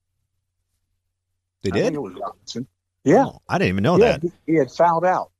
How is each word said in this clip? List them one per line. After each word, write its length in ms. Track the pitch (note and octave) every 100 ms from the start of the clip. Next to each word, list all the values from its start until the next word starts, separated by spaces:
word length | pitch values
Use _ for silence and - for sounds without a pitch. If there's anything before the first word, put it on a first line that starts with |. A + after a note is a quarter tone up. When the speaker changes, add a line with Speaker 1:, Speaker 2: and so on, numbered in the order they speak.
| _ _ _ _ _ _ _ _ _ _ _ _ _ _ _ _
Speaker 1:
They 80 | G2+
Speaker 2:
I 20 |
think 120 | F#2 G3+
Speaker 1:
did? 80 | D3
Speaker 2:
it 60 |
was 120 | G#2
Robinson. 540 | - G2+ - - A#2 B2+ _ _ _
Yeah. 220 | C3+ G3+ C4+
Speaker 1:
Oh, 160 | - -
I 80 | E3+
didn't 120 | A#2
even 140 | F#2+
know 140 | G#2 F3+
Speaker 2:
Yeah, 140 | A#3 D3
Speaker 1:
that. 20 |
Speaker 2:
he, 80 | E3+ - -
he 20 | D#3+
had 140 | C3
fouled 320 | - E3+ E3
out 280 | F3+ E3 -